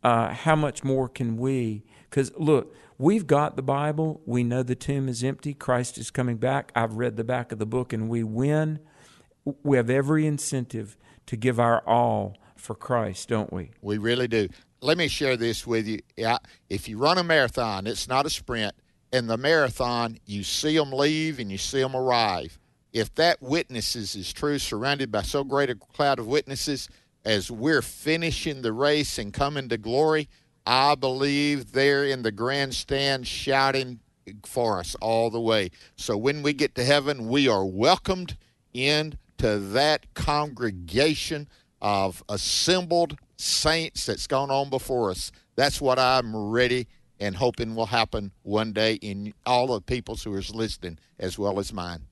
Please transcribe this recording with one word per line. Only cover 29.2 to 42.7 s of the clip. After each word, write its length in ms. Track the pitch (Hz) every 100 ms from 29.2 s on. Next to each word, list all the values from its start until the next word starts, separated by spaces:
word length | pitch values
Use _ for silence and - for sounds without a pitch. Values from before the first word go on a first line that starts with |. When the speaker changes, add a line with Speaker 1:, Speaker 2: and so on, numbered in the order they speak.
| 104
Speaker 2:
coming 340 | - 143 143 131
to 80 | 117
glory, 520 | 110 127 156 156 147 _ _ _ -
I 300 | 127 139 143
believe 760 | 131 127 143 143 147 143 110
they're 320 | 123 139 139 143
in 180 | 131
the 80 | 113
grandstand 960 | 101 120 139 139 131 - 139 139 135 120
shouting 720 | - - 135 135 135 127 120 _ _ - 104 -
for 340 | - 117 98
us 160 | 87 -
all 280 | 113 113 117
the 100 | 113
way. 300 | 113 110 90 - - -
So 220 | - 104
when 240 | 123 151
we 100 | 147
get 220 | 143 147 -
to 80 |
heaven, 440 | 123 143 139 135 113
we 200 | 135 135
are 180 | 104 95
welcomed 720 | 92 131 190 - 185 180 - _ _ _
into 440 | 123 135 151 156 139 _ _ 120 104
that 540 | 98 110 147 156 -
congregation 1300 | - - 147 151 117 120 92 87 98 151 151 - 151 147 _ _ _
of 420 | 104 101 98 87 -
assembled 880 | 107 - - 156